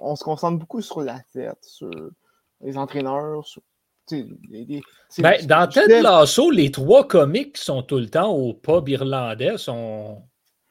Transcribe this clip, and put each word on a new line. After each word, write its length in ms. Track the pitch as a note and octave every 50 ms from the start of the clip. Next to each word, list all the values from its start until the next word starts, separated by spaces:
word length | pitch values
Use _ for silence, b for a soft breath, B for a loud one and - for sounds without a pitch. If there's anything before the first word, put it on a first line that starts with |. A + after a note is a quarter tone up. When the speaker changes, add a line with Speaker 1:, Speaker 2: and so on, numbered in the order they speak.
| - C#3
Speaker 1:
on 40 | D3
se 80 | C#3+ -
concentre 340 | D#3 D#3 D3 - E3+ E3+ E3
beaucoup 220 | E3 - - A#3
sur 200 | G#3+ - - D#3+
l'athlète, 560 | D3 B2+ A#2 C3 B2 _ - C3 - A2 - - _
sur 260 | _ - _ - - E3 - - - - _ _ _ _ _ _ _ _ _
les 160 | - C3+ C3+
entraîneurs, 680 | C#3 C#3 C3+ - C#3+ C3+ C3 C3+ C#3+ D3 D3+ D3+ D3+ D3+
sur, 160 | - - - _ _ _ _ _ _ _ _ _
tu 140 | - E3 D3
sais, 60 | A#2 - - - - -
les, 140 | - A2 A#2
les, 160 | B2+ D3 C#3+ b b b b b b
c'est, 120 | - -
Speaker 2:
Ben, 140 | - E3 G3+ -
Speaker 1:
c'est, 80 | E3
Speaker 2:
dans 220 | C#3 D#3 D#3+ F3 E3+
Speaker 1:
je 40 | - C4
Speaker 2:
Ted 80 | -
Speaker 1:
t'aime. 160 | G#3 A3+ A#3 A3+
Speaker 2:
Lasso, 460 | G#3+ F#3 E3 D3+ C#3 - - C#4 F4
les 200 | D4+ F#3+ D3 C#3
trois 340 | C3+ - C3 D3 A3 C#4 -
comiques 480 | - - F3 C#3+ C#3 D#3 B3 C#4+ - -
qui 80 | - -
sont 180 | - D3 C3 A#2+
tout 140 | - C#3+
le 120 | C3 A#2 G#2
temps 220 | - D#3 F#3 A3
au 220 | G3 C#3+ C3 A#2+ G#2+
pub 340 | - - - D#3 F3 D3
irlandais 680 | C3 C#3 B2+ C3+ C3 C3+ C3+ B2 A2+ A2 G#2+ B2 E3+ A3+
sont 680 | G3+ - - A#2+ A#2 A#2 A2+ G#2+ G#2+ G#2 G#2+ G#2 G#2+ - _ _ _ _ _ _ _ _ _